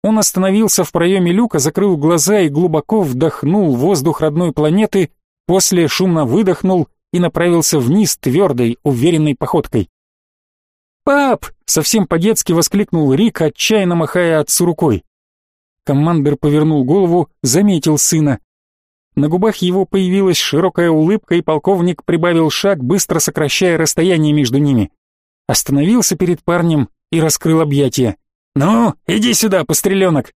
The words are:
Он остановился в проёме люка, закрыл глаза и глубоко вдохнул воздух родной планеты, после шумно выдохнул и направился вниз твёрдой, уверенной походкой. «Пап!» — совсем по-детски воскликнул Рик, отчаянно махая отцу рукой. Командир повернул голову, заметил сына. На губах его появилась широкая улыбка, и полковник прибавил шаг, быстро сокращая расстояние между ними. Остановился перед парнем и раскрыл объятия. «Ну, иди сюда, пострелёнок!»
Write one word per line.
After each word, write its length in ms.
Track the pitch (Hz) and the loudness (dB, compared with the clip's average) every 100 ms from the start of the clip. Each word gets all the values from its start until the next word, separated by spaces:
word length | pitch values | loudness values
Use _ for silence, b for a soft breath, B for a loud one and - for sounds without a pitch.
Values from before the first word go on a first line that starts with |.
Он 160 | 202 220 | 0 0
остановился 640 | 208 185 190 202 220 - | 0 0 0 0 0 0
в 80 | 170 | -2
проёме 400 | 170 170 190 175 | 0 0 2 0
люка, 260 | 185 233 156 | 0 0 -2
закрыл 380 | 143 190 202 165 | -2 -2 0 0
глаза 440 | 151 170 180 208 | 0 0 0 2
и 80 | 165 | 0
глубоко 520 | 143 180 156 - 220 | 0 0 -2 -2 -2
вдохнул 760 | 160 127 160 - 139 202 175 | -2 0 -2 -2 -2 0 0
воздух 460 | 123 156 175 147 151 | 0 0 0 -2 -2
родной 320 | 156 151 175 | -2 0 -2
планеты, 580 | 143 151 185 220 196 165 _ _ _ - | 0 0 2 0 0 -2 _ _ _ -2
после 420 | 190 - 180 156 | 0 2 2 0
шумно 380 | - 185 165 131 | 0 0 0 0
выдохнул 640 | 151 196 175 190 185 151 _ _ | 0 0 0 0 0 -2 _ _
и 80 | 175 | -2
направился 580 | 175 - 175 170 156 156 | -2 0 0 0 0 0
вниз 400 | 120 190 196 - | 0 0 0 -2
твёрдой, 600 | 131 143 190 123 117 120 | -2 0 0 0 -2 -2
уверенной 520 | 147 123 156 165 151 | -4 0 0 2 0
походкой. 540 | 127 135 170 - 110 92 _ _ _ _ _ _ _ _ _ _ _ - | -2 -2 -2 -2 -4 -4 _ _ _ _ _ _ _ _ _ _ _ -2
«Пап!» — 400 | 285 277 226 - - - | 0 0 -2 -6 -16 -4
совсем 420 | - 151 226 190 | -4 0 -2 0
по-детски 420 | 165 185 143 - | 0 0 -2 0
воскликнул 640 | 165 160 202 190 170 143 | -2 0 -2 -2 0 0
Рик, 260 | 135 226 - | 2 0 0
отчаянно 540 | 156 - - 214 185 | -4 -2 -2 0 0
махая 460 | 170 156 180 170 160 | -2 -2 -2 0 0
отцу 240 | - - | -2 0
рукой. 400 | 175 165 160 101 _ _ _ _ _ _ _ _ | 0 0 0 -2 _ _ _ _ _ _ _ _
Командир 520 | - 139 156 165 139 139 | -4 0 2 0 0 0
повернул 460 | 151 151 156 151 | 0 2 2 0
голову, 480 | 127 190 180 175 156 _ | 2 2 2 0 -2 _
заметил 520 | 131 147 202 175 160 151 | -2 2 2 2 0 0
сына. 440 | - 165 147 123 _ _ _ _ _ _ _ | 0 0 0 -2 _ _ _ _ _ _ _
На 140 | - 151 | -4 -2
губах 300 | 180 220 202 | 0 0 0
его 260 | 180 185 | -2 0
появилась 520 | 185 190 185 190 190 175 | -2 -2 0 0 0 0
широкая 540 | - 147 185 - 170 | -2 0 0 0 0
улыбка, 460 | 156 160 180 _ 170 | 2 2 0 _ -2
и 60 | |
полковник 600 | 165 156 - 196 175 170 | 0 -2 0 0 0 -2
прибавил 480 | - 170 175 165 160 | -4 -2 0 2 0
шаг, 320 | - 196 175 | 0 -2 -2
быстро 380 | 127 196 - 165 | 0 -2 0 -2
сокращая 580 | - - 147 - 180 160 | -2 -2 -2 0 0 0
расстояние 540 | 160 - 175 170 151 | 0 0 0 2 2
между 260 | 151 127 135 | 2 2 0
ними. 320 | 147 123 98 _ _ _ _ _ - | 2 0 -2 _ _ _ _ _ -4
Остановился 720 | 123 - 139 160 240 - 175 | -4 0 0 2 2 0 -2
перед 260 | 180 175 | -2 -2
парнем 460 | - 175 170 151 117 _ _ | -2 0 0 0 -2 _ _
и 80 | 165 | -2
раскрыл 400 | 160 - 160 160 | -2 -2 0 0
объятия. 560 | 151 139 135 135 120 - _ _ _ 139 | 2 0 0 0 -2 -2 _ _ _ -2
«Ну, 380 | 156 226 233 - - | 0 2 0 -2 -4
иди 260 | 202 240 | -2 0
сюда, 320 | 220 220 190 | 0 0 0
пострелёнок!» 680 | 147 151 202 196 190 147 - | -2 -2 0 0 2 0 -4